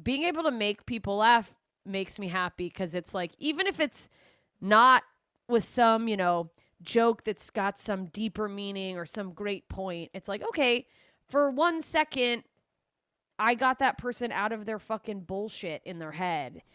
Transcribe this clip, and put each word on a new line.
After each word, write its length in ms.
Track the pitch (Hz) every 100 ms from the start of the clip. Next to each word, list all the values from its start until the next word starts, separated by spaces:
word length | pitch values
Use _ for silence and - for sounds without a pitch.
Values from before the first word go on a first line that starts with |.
being 220 | 196 269
able 180 | 339 311
to 80 | 320
make 360 | 233 208 208 -
people 300 | 226 196 202
laugh 360 | 220 233 202 - _ _ 190
makes 320 | 190 190 -
me 100 | 190
happy, 400 | 185 180 - 175
'cause 260 | - 175
it's 200 | 175 -
like, 180 | 190 175 -
even 280 | 285 302 381
if 120 | -
it's 280 | 294 - - _ _ _ _ _
not 440 | 185 214 247 254 - _ _ _ -
with 160 | 233
some, 440 | - - 226 226 226
you 80 | 202
know, 340 | 175 175 165 _ _ _
joke 420 | 170 233 233 226
that's 240 | - 202 -
got 280 | 214 196 196
some 280 | - 190 180
deeper 420 | 202 220 214 214
meaning 480 | 202 202 196 190 180
or 80 | 160
some 260 | 220 190
great 360 | 165 208 196 -
point, 420 | 196 190 170 165
it's 140 | 190 -
like, 140 | 196
"Okay, 440 | 466 320 254 240 - _ _ _ _
for 220 | 277 285
one 300 | 262 339 330
second, 640 | 294 320 311 262 240 233 - _ _ _ _ _ _ _ _ -
I 160 | 220
got 240 | 240 262 262
that 180 | 262 254
person 340 | 247 233 240
out 200 | 180 208
of 140 | 220 214
their 120 | 214
fucking 420 | - 220 - 202
bullshit 600 | 170 190 214 - 180 151
in 140 | - 170
their 140 | 156
head." 500 | 156 180 160 127 - -